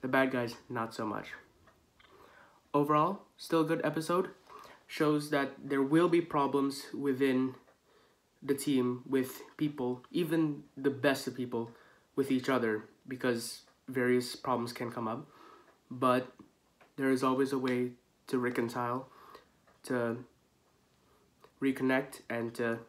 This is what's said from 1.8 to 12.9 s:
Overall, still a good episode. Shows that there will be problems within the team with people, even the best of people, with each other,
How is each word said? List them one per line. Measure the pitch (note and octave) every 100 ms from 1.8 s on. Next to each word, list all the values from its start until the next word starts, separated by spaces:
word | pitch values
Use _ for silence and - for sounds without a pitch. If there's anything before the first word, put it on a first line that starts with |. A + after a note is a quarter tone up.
| _ _ - - - - - _ _
Overall, | C#3+ C#3+ D3+ D#3+ G3+ - _
still | - E3
a |
good | D#3 D#3+
episode. | D3+ D3+ D#3+ F3 F#3 - - - - - _
Shows | - D3+ D3+ D3
that | D3 C3+ -
there | C#3 C#3
will | C3+ D#3 F3
be | E3+
problems | E3 D3+ C#3 C#3 C#3 C3+ -
within | - C#3 B2+ C3+ C3 C3 B2+ _ _ _ _ _ _ _ _
the | C#3
team | C#3 - C3+ B2 B2 B2+
with | C3 B2+ - - -
people, | D3+ D3 B2 B2 -
even | - E3+ E3 D#3 D3 - -
the | C3+
best | B2+ C#3 C3+ -
of |
people, | B2 B2 A#2+ A#2 - - - _ -
with | C3+
each | C3 B2
other, | C3 A2+ G#2+ A2